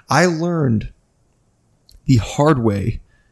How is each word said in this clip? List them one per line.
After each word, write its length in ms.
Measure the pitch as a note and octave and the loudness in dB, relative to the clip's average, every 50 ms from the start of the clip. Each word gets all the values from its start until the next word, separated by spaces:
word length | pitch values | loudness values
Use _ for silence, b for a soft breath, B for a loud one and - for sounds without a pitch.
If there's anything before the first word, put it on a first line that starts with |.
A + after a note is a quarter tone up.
| B | B
I 200 | - C3 D3 F3 | -2 2 2 2
learned 680 | F#3 E3 D#3 E3+ F3 F3 E3 C#3+ A#2 A2 G#2 - - - _ _ _ _ _ _ _ _ _ _ _ _ _ _ _ _ _ _ _ - - _ | 2 0 -2 -4 -2 -2 -2 0 0 0 -2 -4 -8 -12 _ _ _ _ _ _ _ _ _ _ _ _ _ _ _ _ _ _ _ -20 -6 _
the 120 | - C3+ | 2 2
hard 420 | A#2 - - - - D3 D#3 D#3 B2+ | 2 2 -2 -2 0 2 2 2 2
way 420 | A2+ A2+ G2+ G2+ G2 - - - - _ _ _ _ _ | 0 0 -2 -2 -4 -4 -6 -6 -12 _ _ _ _ _